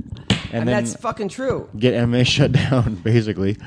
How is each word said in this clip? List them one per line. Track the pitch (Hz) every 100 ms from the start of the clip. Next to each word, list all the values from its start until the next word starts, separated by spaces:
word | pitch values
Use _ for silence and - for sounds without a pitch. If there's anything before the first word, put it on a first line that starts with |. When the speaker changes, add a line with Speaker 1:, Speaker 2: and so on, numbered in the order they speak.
| - - - - -
Speaker 1:
and | 113
Speaker 2:
And | 117
Speaker 1:
then | 123
Speaker 2:
that's | 117 -
fucking | 233 226 202
true. | - 262 165 - 107
Speaker 1:
get | 120
M | 113 120
M | 123
A |
<laughs> |
shut | 127 - 139
down, | 120 - 131 113 101
basically. | 110 117 107 87 98 110